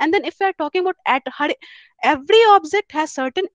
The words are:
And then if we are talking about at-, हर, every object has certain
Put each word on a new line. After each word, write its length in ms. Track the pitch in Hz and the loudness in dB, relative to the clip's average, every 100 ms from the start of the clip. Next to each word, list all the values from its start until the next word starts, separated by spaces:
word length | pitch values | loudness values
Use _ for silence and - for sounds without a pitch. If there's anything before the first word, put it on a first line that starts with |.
And 100 | 294 | -2
then 120 | 392 277 | 0 -2
if 80 | |
we 80 | - | -4
are 120 | 392 381 | -4 -4
talking 200 | 302 370 | -6 -4
about 340 | 359 370 - 262 | -4 -4 -2 -2
at-, 160 | 269 | -4
हर, 220 | - 294 - - - _ _ 233 | -6 -6 -6 -12 -20 _ _ -2
every 400 | 294 277 440 453 | -2 2 4 6
object 480 | 403 311 403 - - | 4 2 -4 -4 -6
has 240 | 311 - | -6 -6
certain 260 | 262 247 381 | -6 -6 -8